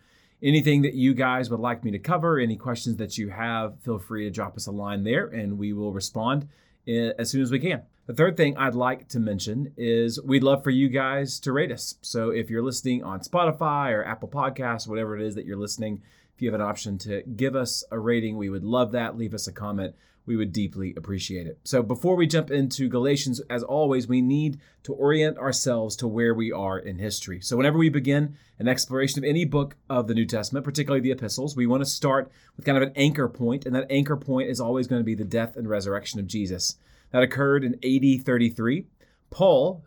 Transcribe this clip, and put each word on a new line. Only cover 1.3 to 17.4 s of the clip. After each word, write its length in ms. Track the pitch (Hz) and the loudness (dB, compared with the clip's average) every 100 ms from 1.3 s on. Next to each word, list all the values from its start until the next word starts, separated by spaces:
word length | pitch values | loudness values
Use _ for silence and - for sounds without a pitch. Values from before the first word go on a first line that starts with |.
| 127 120 | 0 -2
would 100 | 117 | -2
like 240 | 120 120 | -2 -4
me 60 | 113 | -4
to 80 | 101 | -4
cover, 400 | - 175 165 151 | -2 0 2 2
any 180 | 117 107 | 0 -2
questions 400 | 127 117 120 107 | -4 -4 -4 -4
that 220 | 107 - | -4 -6
you 100 | 101 | -8
have, 500 | 95 117 113 110 - | -6 -4 -4 -4 -6
feel 160 | 120 110 | -6 -6
free 260 | - 110 | -6 -6
to 60 | 104 | -6
drop 260 | 98 98 101 | -4 -6 -8
us 100 | - | -8
a 60 | |
line 300 | 101 101 101 | -8 -6 -4
there 240 | 104 143 202 | 0 0 -2
and 320 | 113 101 101 | -4 -4 -4
we 160 | 104 | -4
will 180 | 104 104 | -4 -4
respond 560 | 95 98 110 113 143 143 _ _ _ - | -6 -6 -4 0 0 -4 _ _ _ -4
i-, 260 | 117 117 - | -2 0 -2
as 100 | 117 | -2
soon 140 | 135 | 0
as 80 | 127 | 0
we 80 | 131 | 0
can. 240 | 170 156 - _ - | -2 -4 -8 _ -6
The 80 | |
third 220 | 120 175 170 | 2 2 4
thing 200 | 147 135 | 2 2
I'd 200 | 135 120 | 0 2
like 320 | 123 131 - | 0 -2 -4
to 100 | 120 | -2
mention 560 | 107 98 107 113 143 - | 0 -2 -4 -4 -4 -4
is 460 | 117 117 117 117 | 2 2 2 0
we'd 220 | 135 135 | 2 4
love 180 | 131 135 | 6 4
for 80 | 139 | 4
you 180 | 131 135 | 4 4
guys 520 | 127 131 139 139 - | 2 0 -2 -4 -4
to 120 | 139 | -2
rate 200 | 135 143 | 0 0
us. 240 | 120 - - | -4 -10 -12
So 280 | - 117 113 | -6 -2 0
if 180 | 113 113 | 0 -2
you're 140 | 113 | -2
listening 400 | 127 123 127 123 | -2 -2 0 0
on 180 | - 95 | -2 -8
Spotify 720 | - 175 165 151 156 143 135 | -2 2 2 2 0 0 0
or 120 | 110 | 0
Apple 240 | 101 113 101 | -2 -6 -8
Podcasts, 580 | 143 135 127 123 113 110 | -4 -2 -2 -4 -4 -4
whatever 320 | 107 110 107 | -4 -4 -4
it 80 | 107 | -4
is 80 | |
that 100 | 104 | -6
you're 140 | 87 98 | -6 -6
listening, 440 | 104 - 107 101 - _ _ | -6 -6 -6 -6 -12 _ _
if 60 | - | -6
you 100 | 120 | -2
have 80 | 107 | 0
an 80 | 104 | -2
option 300 | 104 110 98 | -4 -6 -6
to 240 | 107 101 - | -6 -6 -6
give 200 | 107 | -2